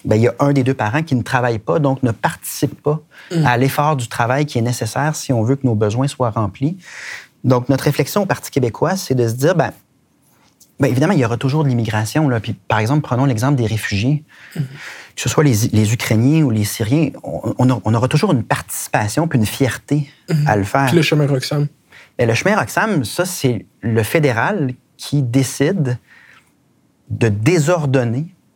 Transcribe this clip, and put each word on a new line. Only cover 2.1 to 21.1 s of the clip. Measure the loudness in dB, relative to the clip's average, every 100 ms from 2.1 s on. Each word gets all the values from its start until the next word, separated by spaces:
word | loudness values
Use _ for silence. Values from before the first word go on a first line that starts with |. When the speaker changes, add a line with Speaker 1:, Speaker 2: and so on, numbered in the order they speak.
Speaker 1:
participe | -2 -4 -6 -12 -4 -4 -2
pas | -4 -4 -6 -20 -6
Speaker 2:
Mm. | 0
Speaker 1:
à | 2 2
l'effort | 0 0 0 0
du | -4
travail | -4 0 0 0
qui | -2
est |
nécessaire | -2 -2 -4 -2 -2
si | -4 -2
on | 0
veut | 0 0
que | 0
nos |
besoins | 0 0 0 -2
soient | -2 -2
remplis. | -2 -4 -2 -6 -6 -14 -18 -16 -16 -18 _
Donc, | 2 2 2
notre | 0
réflexion | 0 -2 -2 -2
au | -2
Parti | -4 -4
québécois, | -2 -2 -2 -2 -2
c'est | -2
de | 0 0
se |
dire, | 0 0
ben, | 2 0 -4 _ _ _ _ _ _ _ _ _ -4
ben, | 0
évidemment, | 2 2
il | 2
y | 0
aura | -2
toujours | -2 0
de | 0
l'immigration, | 0 0 -2 -2 0 0
là. | 0
Puis, | -4
par | -10 -2 -2
exemple, | 2 0
prenons | 0 0 0
l'exemple | 2 0 0
des | 0
réfugiés, | -2 -2 -2 0 -2 -4 -20 -14 -8
Speaker 2:
Mhm. | -8 -8 -18 -18 -18 -8
Speaker 1:
que |
ce | -4
soit | 2
les, | 4 4 2
les | 2 2
Ukrainiens | 0 0 2 4 4
ou | 2
les | 2
Syriens, | -2 -2 0 0 0 -4
on, | -10 -8 -6 0
on | 2
a, | 2
on | 0
aura | 0 2
toujours | 2 2
une | 0
participation | 0 -4 -4 -10 -4 -2 -2 -2 0
puis | 0
une | 0
fierté | 0 -2 -2 -4 -4 -4 -10 -2
Speaker 2:
Mhm. | 0 2
Speaker 1:
à | 2
le |
faire. | 0 0 2
Speaker 2:
Puis | 2
le |
chemin | 4